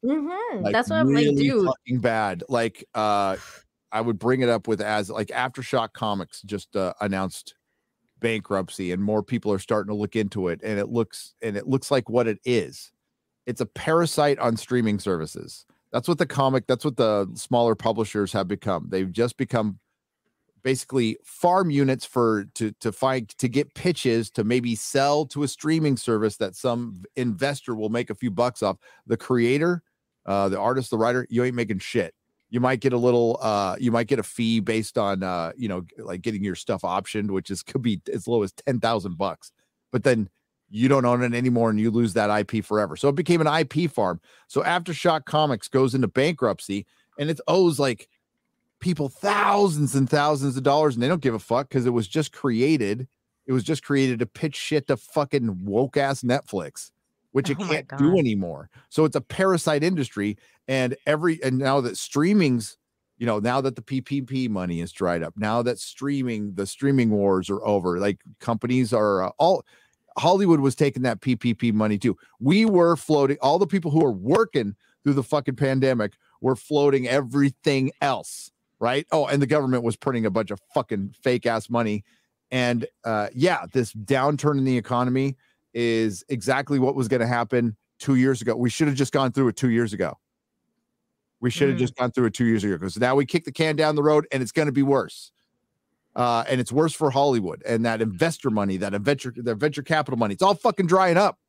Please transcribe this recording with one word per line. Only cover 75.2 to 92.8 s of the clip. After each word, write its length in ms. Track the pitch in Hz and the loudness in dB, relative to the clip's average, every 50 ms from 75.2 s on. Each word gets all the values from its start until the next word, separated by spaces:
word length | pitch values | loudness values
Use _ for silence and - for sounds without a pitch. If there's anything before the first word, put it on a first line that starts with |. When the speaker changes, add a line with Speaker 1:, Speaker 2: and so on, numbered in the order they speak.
| 127 | 0
Speaker 2:
fucking 340 | - - 147 131 - 131 | 0 -2 -2 0 -2 -4
pandemic 580 | 123 147 135 131 135 131 135 127 120 107 101 - _ _ _ _ _ | 0 0 0 2 2 2 2 2 2 0 -4 -6 _ _ _ _ _
were 160 | - 127 131 | 0 0 0
floating 500 | - - - 151 143 143 143 135 135 127 | 0 -2 -2 2 4 4 6 4 4 2
everything 880 | 127 123 139 139 117 120 143 139 139 131 _ _ 160 139 135 131 135 - _ | 2 2 2 0 0 2 4 2 2 2 _ _ 0 2 2 0 0 -2 _
else, 500 | - 143 131 104 - - - - - - _ _ _ _ _ _ | 0 0 0 -2 -6 -12 -16 -16 -18 -20 _ _ _ _ _ _
right? 260 | - 117 127 139 151 _ - | -2 0 0 0 -2 _ 0
Oh, 140 | 160 143 | 0 0
and 140 | 120 143 143 | 2 2 0
the 60 | 139 | 2
government 380 | 123 151 156 139 131 127 123 117 | 2 2 2 2 2 0 0 0
was 120 | 117 107 | -2 -4
printing 300 | - - 143 131 120 110 | -2 -2 -2 -2 0 0
a 40 | 107 | 0
bunch 200 | 92 113 107 92 | 0 0 -2 -2
of 100 | 104 98 _ _ - | -6 -12 _ _ -4
fucking 400 | 147 123 _ 113 101 98 98 - _ - | -4 -2 _ -4 -6 -6 -6 -10 _ 0
fake 240 | 135 123 123 - | 0 0 2 0
ass 240 | 117 113 110 - - | 0 -2 -2 -2 -2
money. 340 | 120 117 117 110 104 104 101 _ _ _ _ _ _ _ _ _ | -2 0 0 0 -2 -4 -6 _ _ _ _ _ _ _ _ _
And, 360 | - 127 123 123 120 117 113 - _ _ _ | -2 0 0 0 0 -2 -4 -6 _ _ _
uh, 240 | 117 113 107 104 104 - | -4 -2 -2 -2 -4 -2
yeah, 340 | 127 139 180 175 - 87 87 - | 0 0 2 2 0 -4 -4 -2
this 200 | 131 120 - - | -2 -2 -2 -6
downturn 640 | 113 104 - 139 131 131 147 151 139 - 147 147 139 | -14 -2 0 2 2 2 2 0 2 0 0 2 2
in 60 | 131 | 2
the 120 | 131 127 | 2 0
economy 600 | 123 107 - 127 120 123 127 123 131 135 139 135 _ _ _ _ _ _ _ _ | 0 0 -2 -2 0 0 0 0 0 0 -2 -4 _ _ _ _ _ _ _ _
is 500 | 117 120 117 113 113 113 110 101 90 - _ | -2 0 0 2 2 0 0 -2 -6 -8 _
exactly 520 | 143 120 92 113 131 135 139 - 143 135 | -6 -4 -2 -2 -2 -2 0 -2 0 2
what 160 | 127 131 139 | 2 2 2
was 100 | 135 127 | 0 0
gonna 200 | 110 131 123 117 | 0 0 0 2
happen 500 | 117 123 120 117 110 - 123 120 117 107 _ _ _ _ _ | 0 0 0 -2 0 0 2 2 0 -2 _ _ _ _ _
two 160 | - - 135 | -2 0 2
years 260 | 127 127 135 131 117 107 | 4 4 4 2 0 0
ago. 140 | 113 113 | -2 -2
We 120 | 120 123 123 | 0 0 0
should 200 | - - 160 147 | 2 2 0 0
have 80 | 139 | 2
just 160 | 127 143 123 - | 0 -2 0 2
gone 180 | 147 135 127 | 0 0 0
through 180 | - - 135 120 | 2 2 2 2
it 80 | 107 | 2
two 140 | - - 127 | 2 0 2
years 220 | 113 117 120 110 101 | 2 2 0 0 -2
ago. 260 | 92 92 78 67 _ _ _ _ _ _ _ _ _ _ _ _ _ _ _ _ _ _ _ _ _ _ _ _ _ | -4 -4 -4 -4 _ _ _ _ _ _ _ _ _ _ _ _ _ _ _ _ _ _ _ _ _ _ _ _ _
We 120 | 117 123 | -4 -4
should 180 | 117 - 143 139 | 0 2 2 2
have 80 | 131 | 2
Speaker 1:
Mm. 40 | 113 | 2
Speaker 2:
just 140 | 127 123 - | 0 -2 0
gone 160 | - 123 123 | -2 -2 0
through 160 | 113 - 123 | 2 2 2
it 80 | 113 101 | 2 2
two 120 | - 123 | 2 2
years 180 | 117 113 107 95 | 2 2 2 2
ago, 120 | 104 95 | 0 -2
'cause 200 | 82 | -2